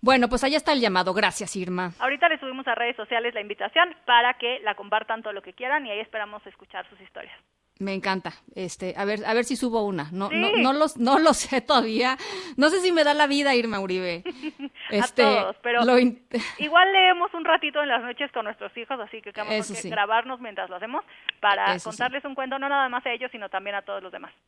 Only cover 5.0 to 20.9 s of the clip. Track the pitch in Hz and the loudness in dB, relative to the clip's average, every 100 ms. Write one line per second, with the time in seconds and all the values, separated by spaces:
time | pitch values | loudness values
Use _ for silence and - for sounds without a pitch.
5 | 226 226 220 202 190 180 247 294 262 208 | -2 -8 -6 -12 -14 -12 -4 -4 -4 -8
6 | 220 220 208 208 202 _ - 190 185 190 | -8 -10 -10 -12 -20 _ -16 -14 -14 -18
7 | 190 - - - _ _ _ _ 196 190 | -20 -18 -18 -20 _ _ _ _ -6 -4
8 | 196 190 170 - - - 185 - 185 - | -2 -4 -6 -14 -18 -12 -10 -8 -10 -6
9 | 202 208 214 226 240 262 254 226 208 185 | -4 -4 -2 -2 0 -2 -2 0 -2 -4
10 | 147 180 202 320 381 415 254 277 302 - | -6 -6 -4 -2 0 2 2 2 0 0
11 | 240 277 320 277 - 262 - 277 226 220 | 2 6 6 4 2 -4 2 2 2 0
12 | 254 262 - 392 370 254 294 370 359 339 | 0 -2 -6 -12 -12 2 4 4 2 4
13 | 294 294 294 277 285 254 233 208 196 185 | 4 4 4 4 4 2 2 -2 -2 -2
14 | 180 170 254 254 302 - 277 - - 208 | -2 -6 -8 -10 -10 -10 -14 -12 -4 0
15 | 247 - 226 220 190 202 240 240 233 247 | 0 4 4 4 0 -4 -2 2 6 6
16 | 254 240 _ 233 - - 294 330 370 381 | 6 0 _ -6 -6 -6 2 6 6 8
17 | 370 359 349 339 330 320 302 294 294 247 | 6 6 2 -2 2 2 2 -2 0 0
18 | 240 240 285 - 214 220 202 - 226 269 | -2 -6 -6 -6 -8 -8 -12 -12 -10 -10
19 | 208 226 214 208 208 214 214 190 190 214 | -10 -14 -16 -10 -4 -4 -4 -8 -8 -2
20 | 202 226 240 254 240 196 185 180 214 | 2 2 0 -8 -12 -10 -8 -8 -8